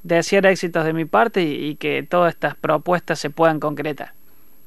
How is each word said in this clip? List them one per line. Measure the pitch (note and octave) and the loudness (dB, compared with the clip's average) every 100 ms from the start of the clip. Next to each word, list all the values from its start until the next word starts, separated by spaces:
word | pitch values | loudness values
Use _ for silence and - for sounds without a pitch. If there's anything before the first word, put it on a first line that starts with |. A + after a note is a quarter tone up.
desear | E3+ E3+ E3 G3 F#3+ | 0 0 2 4 4
éxitos | F3+ F3+ E3 | 2 0 -2
de | D#3+ | -2
mi | D#3+ D#3+ | -2 0
parte | G3+ A#3 G#3 | 2 2 0
y, | E3 C3+ C#3+ | -2 -2 -6
y | D3 | -6
que | D3+ C#3 | -4 -4
todas | C#3 F3 E3+ | 0 2 2
estas | - D3+ C#3+ | 0 -4 -2
propuestas | D3+ D3+ D#3+ F3 - D#3+ | -2 0 0 -2 -2 -6
se | D3 | -4
puedan | D3 E3 D#3 | 2 2 2
concretar. | D3 C#3+ D3 C#3+ - - - - - - | -2 -4 -6 -8 -12 -16 -20 -20 -20 -20